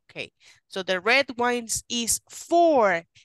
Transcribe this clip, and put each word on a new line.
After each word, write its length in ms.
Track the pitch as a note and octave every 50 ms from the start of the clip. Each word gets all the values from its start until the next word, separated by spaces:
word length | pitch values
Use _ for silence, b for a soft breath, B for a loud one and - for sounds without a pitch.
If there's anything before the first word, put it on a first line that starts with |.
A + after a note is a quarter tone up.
| _ -
okay. 220 | - D#3+ - - _ _ b b b b b b
So 140 | - F#3+
the 180 | F#3 F3 F#3 F3+
red 280 | E3+ G#3+ B3 C4+ C#4 - B3 A3+
wines 460 | A#3+ B3 A#3+ A#3+ A#3 A3 - - - -
is 320 | A#3+ A#3+ A#3 G#3+ - - - _
four. 760 | - - - - E4+ F4 E4+ E4 D4+ B3+ A3 G3 F3 E3 E3 _ _ b